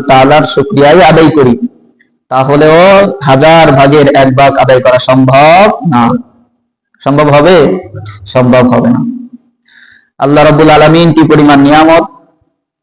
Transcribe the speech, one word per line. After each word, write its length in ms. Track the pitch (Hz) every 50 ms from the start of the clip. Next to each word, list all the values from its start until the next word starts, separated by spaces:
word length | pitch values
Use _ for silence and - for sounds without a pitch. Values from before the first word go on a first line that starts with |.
| -
তাআলার 360 | 139 135 131 135 139 147 151 143
শুকরিয়াই 520 | - - 143 139 - 139 139 143 143 165 185 170
আদায় 280 | 156 156 165 160 147
করি, 240 | - 147 131 123 - - 240 - _ _ _ _ _ _ _ _ _ _ _ -
তাহলেও 480 | 127 131 135 143 143 147 156 156 160 170 185 196 190 202 202 190 - -
হাজার 440 | - 139 135 135 151 160 165 165 160 151
ভাগের 360 | 139 135 139 139 147 151 139 139 143
এক 140 | 139 135 131 127
ভাগ 160 | 139 139 135 -
আদায় 240 | - 123 127 131 123
করা 180 | 123 127 127 127
সম্ভব 640 | - 131 131 131 131 127 135 139 151 160 170 190 208 214 - - - 170
না। 120 | 120 120 233 - - 240 - _ _ _ _ _ _ _ _ _ _ _ _ _ _ _
সম্ভব 260 | - 143 139 151 151 143
হবে? 280 | 143 147 147 180 190 160 143 - 190 - - - - - - - - - -
সম্ভব 360 | - - 127 127 123 127 127 123 123
হবে 180 | 120 120 117 117
না। 120 | - - - - - - - - - - _ _ _ _ _ _ _ - _ _ _ _ _ _ _ -
আল্লাহ 220 | 135 143 147 147 151
রাব্বুল 280 | 156 147 151 160 156 151
আলামিন 340 | 151 151 156 160 170 170 160 151
কি 100 | 160 156 156
পরিমাণ 300 | 151 147 147 147 143 139
নিয়ামত 440 | 139 143 151 156 160 165 165 170 165 - - - _ _ _ _ _ _ _ _ _ _ _ _